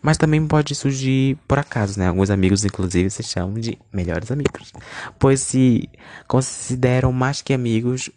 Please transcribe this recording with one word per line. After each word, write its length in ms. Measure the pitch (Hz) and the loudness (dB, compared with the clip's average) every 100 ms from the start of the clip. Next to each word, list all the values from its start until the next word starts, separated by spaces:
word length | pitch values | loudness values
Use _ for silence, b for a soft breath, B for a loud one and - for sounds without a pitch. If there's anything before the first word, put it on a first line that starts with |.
Mas 160 | 147 156 | 2 2
também 280 | 160 156 156 | 4 2 2
pode 260 | 151 143 | 2 0
surgir 640 | 143 143 135 131 131 135 131 _ | -2 -2 -2 0 2 2 -2 _
por 120 | 139 | 0
acaso, 400 | 143 120 104 101 | 0 -2 -2 0
né? 80 | 90 | 0
Alguns 240 | 90 98 | 2 2
amigos, 340 | 98 95 98 104 | 2 2 2 0
inclusive, 420 | - 92 87 95 | -4 -2 0 0
se 100 | - | -2
chamam 320 | - - 90 | -8 -6 -6
de 240 | 107 113 - _ | -6 -8 -10 _
melhores 380 | 98 87 80 113 | -6 -4 -4 -4
amigos, 420 | 135 139 - - - B B B - | -4 -4 -6 -20 -20 B B B 0
pois 220 | 135 135 | 2 2
se 460 | - 127 131 117 - _ B B _ | 0 2 4 4 0 _ B B _
consideram 840 | 127 131 - - 127 127 127 127 | 0 0 -8 -8 -2 0 2 2
mais 300 | 127 127 143 | 0 -2 -2
que 100 | - | -2
amigos 560 | 135 120 110 120 127 - | -2 0 0 0 -4 -8